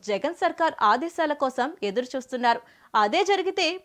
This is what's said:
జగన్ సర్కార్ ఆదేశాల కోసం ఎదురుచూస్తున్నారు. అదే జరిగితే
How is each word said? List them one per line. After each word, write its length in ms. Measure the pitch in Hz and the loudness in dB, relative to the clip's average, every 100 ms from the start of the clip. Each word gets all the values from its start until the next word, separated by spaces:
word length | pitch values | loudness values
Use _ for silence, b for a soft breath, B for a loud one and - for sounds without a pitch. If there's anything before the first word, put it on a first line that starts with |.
| - | -4
జగన్ 280 | 202 277 | -2 -2
సర్కార్ 400 | 349 349 339 320 311 | -2 -2 0 -2 2
ఆదేశాల 500 | 208 254 330 - 311 | 2 2 0 -2 -2
కోసం 440 | 294 262 254 262 349 | 0 -2 0 -4 -2
ఎదురుచూస్తున్నారు. 800 | 202 202 254 262 247 247 240 233 - b b | -4 -4 -4 -8 -6 -2 0 0 -2 b b
అదే 300 | 226 208 311 | 0 2 2
జరిగితే 560 | 392 392 370 381 330 370 | 2 2 0 0 -2 -2